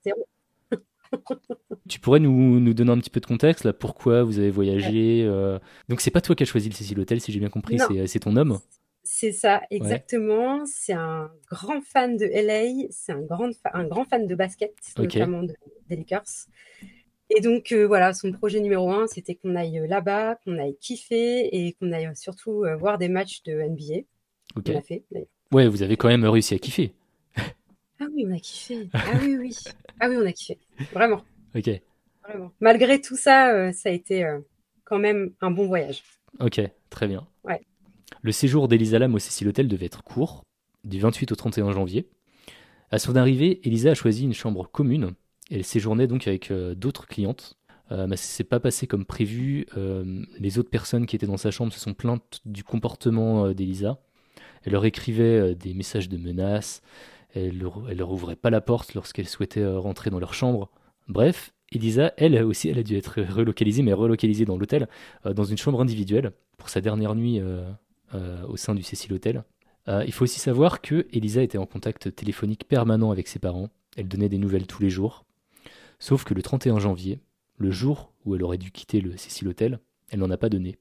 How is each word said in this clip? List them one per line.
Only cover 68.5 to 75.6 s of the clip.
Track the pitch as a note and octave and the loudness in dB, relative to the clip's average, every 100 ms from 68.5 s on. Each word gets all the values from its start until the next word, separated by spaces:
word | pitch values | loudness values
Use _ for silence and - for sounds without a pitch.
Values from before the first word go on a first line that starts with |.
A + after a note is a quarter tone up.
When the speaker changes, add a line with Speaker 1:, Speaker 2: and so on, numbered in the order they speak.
| F#2 | -10
Speaker 2:
sein | - G#2 | -4 -4
du | |
Cecil | F2+ - - | -4 -12 -6
Hotel. | F#2+ A2 B2 - _ _ _ - | -4 -2 -4 -6 _ _ _ -4
Euh, | G2+ - | -2 -2
il | |
faut | - | 0
aussi | B2 - | -2 0
savoir | - B2 D#3+ - | -2 4 4 2
que | - D3+ - | -4 -2 -2
Elisa | A#2+ G#2+ A2 | -4 -2 0
était | B2+ G#2 | 0 -2
en | F#2+ | -6
contact | G2+ A2 G#2+ G2+ | -8 -8 -6 -10
téléphonique | - G#2 - G#2 G#2+ - | -8 -8 -4 -4 -6 0
permanent | C3+ A#2 A2 A2 | 2 4 2 2
avec | F#2+ F#2 | 0 -4
ses | - | -6
parents. | F#2 F2 G2+ _ _ - | -6 -6 -8 _ _ -12
Elle | F#2+ | -8
donnait | G2 G2+ | -2 0
des | G2 | 0
nouvelles | G2+ F#2+ F#2 | 0 0 -4
tous | - | -2
les | G2 | 0
jours. | F#2 G#2 - _ _ _ _ | 0 -4 -6 _ _ _ _